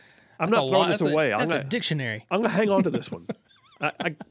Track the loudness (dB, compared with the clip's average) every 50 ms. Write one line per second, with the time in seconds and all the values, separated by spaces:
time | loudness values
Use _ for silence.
0 | -20 -20 _ _ _ _ _ -4 0 2 2 2 2 2 2 2 4 2 2 0
1 | 0 2 2 2 2 2 2 0 0 0 -2 -2 -2 -4 -4 -4 -2 -2 -2 -2
2 | -2 -4 -6 -8 -6 _ -2 0 0 0 0 0 2 2 2 2 2 2 0 -2
3 | -6 -6 -10 -12 -10 -12 -14 -14 _ _ _ _ _ _ _ _ -6 -6 -6 -4
4 | -6 -6 -6 -8 -14 -20